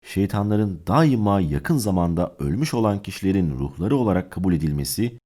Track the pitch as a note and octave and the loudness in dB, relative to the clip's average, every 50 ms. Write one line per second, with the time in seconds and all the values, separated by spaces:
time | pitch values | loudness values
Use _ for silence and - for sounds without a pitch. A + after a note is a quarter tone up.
0 | _ - - F#2+ G2 G2 - G#2 G2+ G#2 G#2 G#2 G#2+ G2+ F#2 D#2+ - - G2 C#3+ | _ -6 -2 -2 0 0 0 -2 0 2 2 2 2 0 -2 -6 -4 0 2 4
1 | E3 D3+ C3 A2+ G#2 G#2 G2+ G2 F#2 D2+ - C#2 - - E3+ C#3+ G#2+ G#2 F#2+ F#2 | 4 4 4 2 2 2 2 2 2 0 -2 -4 -2 -2 -2 0 0 0 0 0
2 | E2+ E2+ E2+ E2 F2 - - - C#2 D2 D2+ A2 D3+ D#3 - A#2+ A2+ G#2+ G2+ G2 | 0 0 0 0 -2 -4 -4 -6 -4 -2 -2 -2 -2 -2 0 0 0 0 0 -2
3 | G2+ - F#2 - - F#2+ F#2+ G2 F2+ D#2+ C#2 B1+ C#2 C#2 - D2+ E2+ G#2+ C#3 C#3 | -6 -10 -12 -4 -2 0 2 2 2 0 -2 -4 -6 -6 -6 -4 -2 0 0 2
4 | A#2+ G#2+ F#2 F2+ F2+ - - F2 F2+ F#2+ F2 D#2 D#2 D#2 D2 C#2+ C#2 - - - | 2 2 2 0 0 -4 -8 -4 0 0 0 2 0 -2 -2 -2 -4 -6 -4 -4
5 | G#2+ A#2+ A#2+ A#2+ _ | -4 -4 -4 -10 _